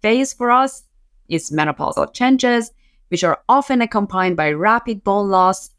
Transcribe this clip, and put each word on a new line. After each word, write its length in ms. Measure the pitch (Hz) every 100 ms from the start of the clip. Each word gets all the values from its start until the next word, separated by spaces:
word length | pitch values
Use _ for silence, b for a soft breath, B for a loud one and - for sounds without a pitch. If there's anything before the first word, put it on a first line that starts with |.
phase 320 | 214 247 269
for 160 | - 240
us 320 | 247 269 - - _ _ _ -
is 220 | 165 -
menopausal 600 | 151 151 151 147 - -
changes, 580 | - 254 262 247 240 226 _ _ _ -
which 160 | 170
are 180 | 170 - -
often 320 | 262 247 247
accompanied 560 | 233 214 202 185 185 170
by 160 | 151
rapid 500 | 151 208 233 233 202
bone 260 | 202 202 202
loss. 400 | 190 185 190 -